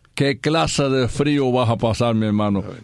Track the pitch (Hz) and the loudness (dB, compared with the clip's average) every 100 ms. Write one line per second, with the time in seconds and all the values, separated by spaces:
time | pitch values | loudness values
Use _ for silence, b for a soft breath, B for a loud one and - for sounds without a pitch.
0 | _ - 139 117 147 160 151 - 139 131 | _ -2 -2 0 -2 0 0 0 0 0
1 | 123 - 143 147 131 123 117 117 117 107 | 0 0 0 2 2 2 0 0 0 0
2 | 120 113 107 104 104 98 98 92 | 0 0 0 0 0 -2 -4 -12